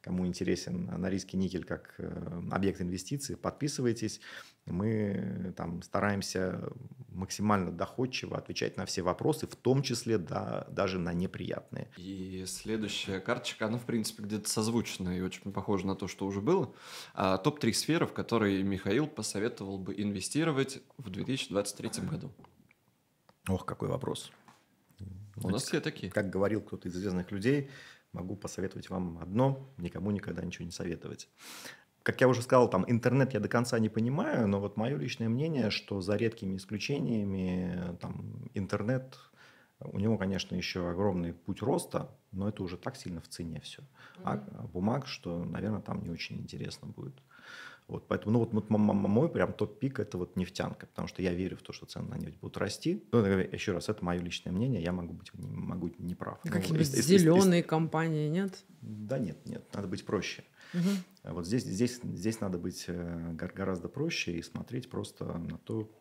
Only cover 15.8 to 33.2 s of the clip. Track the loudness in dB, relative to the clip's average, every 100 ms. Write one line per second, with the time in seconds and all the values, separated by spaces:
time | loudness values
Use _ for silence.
15.8 | 2 -2 -4 -4 -4 0 2 2 2 -6
16.8 | -16 -14 -14 2 4 6 4 4 2 2
17.8 | 2 2 2 0 2 4 6 4 2 0
18.8 | 2 2 2 -2 -4 0 -2 -2 -6 -6
19.8 | -4 -2 0 0 -2 0 2 2 0 -2
20.8 | -14 -14 -8 -6 -2 -2 0 0 0 -4
21.8 | -6 -4 -4 -4 -6 -14 -20 _ _ _
22.8 | _ _ _ _ _ _ 0 0 0 -4
23.8 | -2 0 -2 -4 -8 -18 -20 -20 _ _
24.8 | _ _ -14 -12 -14 -6 -2 0 0 -2
25.8 | -2 -6 -2 -2 0 2 2 2 -4 -8
26.8 | -6 -4 -2 -2 -2 0 4 4 0 -12
27.8 | -20 -20 _ -10 -8 -8 -8 -4 -6 -6
28.8 | -6 -4 -4 -6 -4 4 4 2 -8 -8
29.8 | -6 -4 -2 -2 -2 -6 -6 -6 -8 -6
30.8 | -4 -4 -6 -12 -14 _ -18 -14 -14 -16
31.8 | _ _ -2 6 6 6 6 8 8 6
32.8 | 4 4 6 6